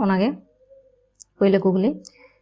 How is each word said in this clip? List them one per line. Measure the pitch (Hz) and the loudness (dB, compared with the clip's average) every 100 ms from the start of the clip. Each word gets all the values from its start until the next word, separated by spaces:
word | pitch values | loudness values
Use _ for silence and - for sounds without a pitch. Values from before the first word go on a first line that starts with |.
ᱚᱱᱟᱜᱮ᱾ | 202 185 226 294 - _ _ - _ _ _ _ - - | 0 0 -2 -4 -14 _ _ -20 _ _ _ _ -20 -2
ᱯᱳᱭᱞᱳ | 196 190 | 0 2
ᱠᱩᱠᱞᱤ, | 190 185 214 302 - _ - _ | 0 0 -2 -4 -12 _ -20 _